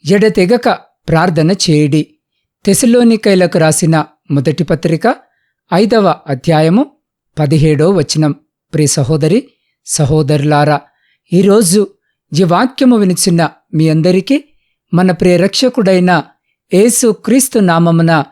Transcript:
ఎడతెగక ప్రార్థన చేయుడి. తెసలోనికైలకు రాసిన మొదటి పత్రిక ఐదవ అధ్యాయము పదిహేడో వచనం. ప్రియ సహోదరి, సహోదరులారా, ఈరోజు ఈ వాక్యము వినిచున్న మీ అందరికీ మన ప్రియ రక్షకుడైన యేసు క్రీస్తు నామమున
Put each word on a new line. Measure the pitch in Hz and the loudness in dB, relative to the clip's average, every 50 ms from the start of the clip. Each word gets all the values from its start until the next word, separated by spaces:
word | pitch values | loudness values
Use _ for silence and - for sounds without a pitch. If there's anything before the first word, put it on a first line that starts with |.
| - - | -2 0
ఎడతెగక | 196 208 220 214 - 208 180 180 240 240 - 240 - - - _ _ _ _ | 0 2 2 0 2 0 0 0 0 0 0 -2 -4 -4 -8 _ _ _ _
ప్రార్థన | - 165 160 165 180 160 165 156 165 | -2 0 0 0 0 0 0 0 0
చేయుడి. | 202 190 - - 156 151 151 143 143 151 151 _ _ _ _ _ _ _ _ _ _ _ _ | -2 -2 -2 0 0 0 0 0 0 -2 -4 _ _ _ _ _ _ _ _ _ _ _ _
తెసలోనికైలకు | 202 196 - - 233 233 247 240 233 226 214 - 208 196 185 180 170 - 180 | -2 0 0 2 2 2 2 2 2 0 0 0 0 2 2 0 0 0 0
రాసిన | 160 156 151 - 185 160 165 156 147 - _ _ _ - | 0 0 0 0 -2 0 0 -2 -2 -6 _ _ _ -4
మొదటి | 139 143 127 165 143 - 165 | -4 -2 -2 -2 -4 -4 -4
పత్రిక | - 170 151 - 165 165 160 - 226 294 - _ _ _ _ _ _ _ _ _ _ 175 | -4 -4 -4 -2 -4 -4 0 -2 -2 -2 -4 _ _ _ _ _ _ _ _ _ _ -2
ఐదవ | 180 220 208 240 226 202 175 151 - _ | 0 0 2 2 0 2 0 -2 -4 _
అధ్యాయము | - 139 127 - 170 160 151 156 160 180 233 302 - _ _ _ _ _ _ _ _ _ - | -8 -8 -6 -2 -2 0 2 2 2 2 0 -2 -4 _ _ _ _ _ _ _ _ _ -4
పదిహేడో | 151 139 160 151 147 156 151 135 151 180 | -2 0 0 2 2 0 2 2 0 0
వచనం. | 202 175 139 - - 156 156 147 139 - _ _ _ _ _ _ - | 0 -2 -2 -2 -2 -2 -2 -2 -4 -6 _ _ _ _ _ _ -4
ప్రియ | 151 151 | -2 -2
సహోదరి, | 143 - 160 135 107 160 151 151 156 185 247 - _ _ _ _ _ _ _ _ | -2 -2 -2 -2 -2 -2 -2 0 0 0 -2 -2 _ _ _ _ _ _ _ _
సహోదరులారా, | - - - 151 127 156 156 151 131 151 147 139 151 151 143 147 151 147 143 - _ _ _ _ _ _ _ _ _ 175 | -10 -4 -2 -2 0 0 -2 0 0 -2 -2 0 0 0 0 0 0 -2 -4 -6 _ _ _ _ _ _ _ _ _ 0
ఈరోజు | 180 202 202 196 220 226 165 180 214 196 196 _ _ _ _ _ _ _ _ - 147 | 2 2 4 2 2 2 2 0 0 0 -2 _ _ _ _ _ _ _ _ -2 -2
ఈ | 190 | 0
వాక్యము | 165 170 185 247 254 - - 277 254 247 | 0 0 0 -2 -4 -2 0 2 2 2
వినిచున్న | 220 208 185 175 175 - 196 170 170 160 151 - _ _ _ - | 2 2 0 -2 -2 -2 -2 0 0 -2 -4 -6 _ _ _ -2
మీ | 151 156 160 | -2 0 0
అందరికీ | 156 160 156 180 185 190 190 - 269 302 - _ _ _ _ _ _ _ _ _ - | 0 0 0 2 0 0 0 -2 -4 -4 -4 _ _ _ _ _ _ _ _ _ -2
మన | 170 185 185 | 0 0 0
ప్రియ | 175 - 175 180 180 | 0 0 2 2 2
రక్షకుడైన | 170 185 196 - - 262 247 254 262 208 190 190 180 180 180 180 156 - - _ _ _ _ _ _ _ _ - | 2 0 -2 -2 -2 -2 -2 -2 0 0 0 2 2 2 0 0 -2 -4 -8 _ _ _ _ _ _ _ _ 0
యేసు | 180 214 240 226 - - 226 | 2 2 2 0 0 0 -2
క్రీస్తు | 208 - - - 226 269 - - - 226 | -2 -2 -2 0 0 0 0 0 -2 0
నామమున | 196 175 165 165 170 170 165 165 165 165 165 151 135 - | 0 0 2 2 2 2 2 2 2 0 0 -2 -2 -6